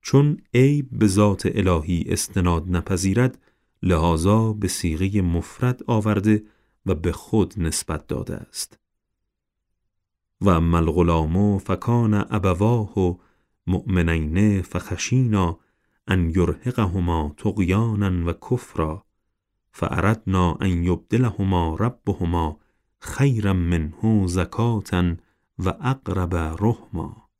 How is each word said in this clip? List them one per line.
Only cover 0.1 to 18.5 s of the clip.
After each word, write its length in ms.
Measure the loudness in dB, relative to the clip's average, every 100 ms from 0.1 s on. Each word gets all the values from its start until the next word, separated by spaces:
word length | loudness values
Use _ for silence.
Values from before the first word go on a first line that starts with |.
| 4 4 0 _
عیب 360 | 2 4 2 -2
به 160 | 0 2
ذات 380 | 4 2 2 -2
الهی 600 | 0 2 0 0 -2 -2
استناد 640 | -4 -2 0 0 0 0
نپذیرد، 720 | -4 -2 -2 0 2 0 -2 _ _ _ _
لذا 680 | 0 2 2 2 2 2 2
به 140 | -2 -4
صیغهٔ 540 | -2 -4 -2 0 0
مفرد 600 | 0 0 -4 -4 -4 -4 -2
آورده 580 | -2 0 0 2 2 0 _ _ _ -4
و 100 | -2
به 160 | -2
خود 420 | -6 -2 0 0 -2
نسبت 500 | -4 -4 -6 -10 -6
داده 280 | -8 -6 -10
است. 440 | -12 -14 -14 -16 _ _ _ _ _ _ _ _ _ _ _ _ _ _ _ _
«و 80 | 2
اما 280 | 4 4 2
الغلام 800 | 2 2 2 2 2 2 2 0
فکان 560 | -2 -4 0 0 2 0 0
ابواه 880 | -2 0 2 2 2 -2 0 0 -2 _ _ _ _ -4
مؤمنین 960 | -4 0 0 2 0 0 2 2 2
فخشینا 960 | -2 -8 -6 -8 0 0 2 2 0 -2 _ _ _ _ -2
ان 220 | 0 2
یرهقهما 1040 | 2 0 0 -4 -2 -2 0 -2 -2 -2 -4
طغیانا 920 | -6 -2 0 0 0 0 -2 -2 -2
و 40 |
کفرا 720 | -6 -4